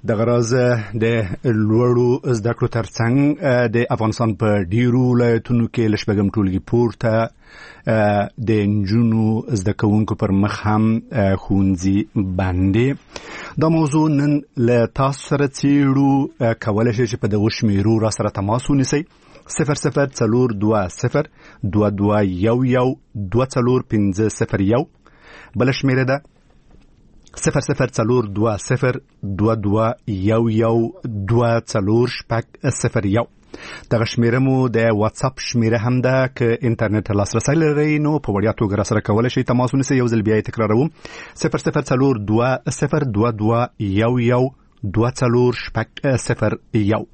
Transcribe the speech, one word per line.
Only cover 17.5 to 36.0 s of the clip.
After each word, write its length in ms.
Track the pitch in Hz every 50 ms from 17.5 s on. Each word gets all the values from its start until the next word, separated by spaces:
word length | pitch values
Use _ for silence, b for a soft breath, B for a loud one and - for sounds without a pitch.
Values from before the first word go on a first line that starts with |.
| - -
شمیرو 380 | - 110 101 98 98 107 113 110 107
را 80 | 110 101 -
سره 160 | 101 104 - -
تماس 300 | 98 101 110 127 - -
ونیسئ. 320 | 143 - - - - 143 175 B B B B B B B B - -
صفر 260 | - 160 139 147 - -
صفر 240 | 151 - 156 139 135 - -
څلور 360 | 120 107 110 123 127 127 113 98 104
دوه 240 | 107 110 107 95 87 - -
صفر 240 | - 123 - 143 143 - B B B B B B - 104 90
دوه 140 | 104 104 104
دوه 340 | 101 95 101 104 104 107 104 95 92 87 92
یو 100 | 113 117 123 131 127 123
یو 100 | 127 127 131 131 - _ _ _
دوه 320 | 104 101 92 95 117 131
څلور 340 | 127 - 139 120 123 127 127 - _
پنځه 480 | - 107 101 101 92 95 110 107 - -
صفر 280 | 110 - - 101 98 95
یو. 120 | 110 127 165 - _ _ _ B B B B B B B B B B
بله 240 | 104 123 131 135 -
شمیره 280 | - 131 127 127 131 127 131
ده 40 | 143 _ - _ _ _ _ _ _ _ _ - - _ _ _ _ _ _ _ - _ - -
صفر 240 | - - 160 147 147
صفر 280 | 131 - 139 - 135 117 -
څلور 320 | - 110 110 123 127 117 101 98
دوه 220 | 101 107 113 107
صفر 380 | 101 - - 131 123 - 127 123 139 _ _ _ _ - 98 98 87
دوه 160 | 104 110 113
دوه 320 | 110 98 101 98 110 113 113 123 _ _ - 104 95 92
یو 220 | 104 110 117 117 117
یو 280 | 107 110 117 113 117 117 113 117 - - -
دوه 440 | 123 113 101 98 95 113 117 120 117 117 117 - -
څلور 420 | - 113 95 98 110 117 123 123 -
شپږ 560 | - - _ 113 113 117 _ - - - 139 - -
صفر 240 | - 117 - 117 95
یو. 180 | 101 98 113 117 - _ _ B B B B B B B B B -
دغه 140 | - 113 113 -
شمیره 280 | - 120 117 117 113 131 135
مو 100 | 135 131 131 131 127 107
د 120 | 113 113 117 110 101
واتساپ 440 | 107 110 - - - 131 - - -
شمیره 320 | - - 120 113 110 113 117
هم 220 | 104 123 127 127